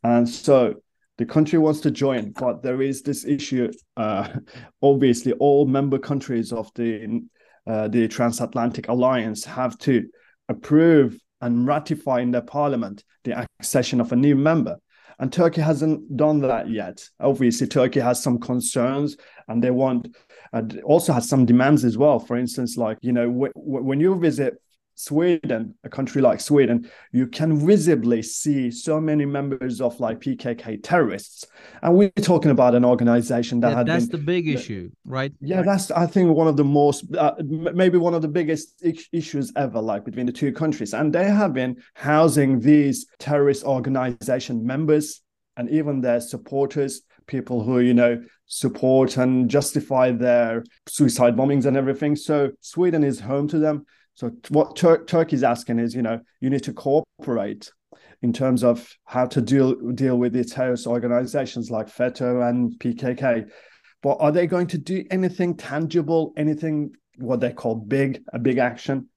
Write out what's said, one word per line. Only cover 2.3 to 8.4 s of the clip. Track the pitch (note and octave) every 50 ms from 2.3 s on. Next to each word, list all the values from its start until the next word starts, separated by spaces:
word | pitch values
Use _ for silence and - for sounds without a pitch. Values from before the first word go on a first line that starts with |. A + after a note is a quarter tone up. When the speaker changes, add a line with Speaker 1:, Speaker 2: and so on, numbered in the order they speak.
Speaker 1:
but | G#2+ - C3 B2 - -
there | - C3 B2+ C3
is | C3+ C#3 C3+ C3+
this | - C#3+ C#3 - -
issue. | - D3 C3+ C#3 - C3+ B2+ A#2+ G#2+ - - _ _ _
Uh, | - A2 G#2+ G#2 G2 G2+ - - - - _ -
<laughs> | - - - _ _
obviously, | - C#3 C#3 C3+ C#3 C3 A#2+ A#2+ - B2+
all | A#2 - C#3 C#3+ C#3 C#3+ D3+
member | C3+ B2+ C#3 C#3+ C#3 C3+ C3+
countries | - - D3 C#3 C3+ - B2+ A#2 A2 -
of | A#2+ A2+ G#2+ - _
the, | - A#2+ A2+ A2 G#2 A2+ G#2 A2+ A#2+ A#2 - _ _ _ _ _ _ _
uh, | - A2+ G#2+ G#2+ G#2+
the | G#2 A#2+ A2+
Transatlantic | A2 - - B2 A#2+ A#2 -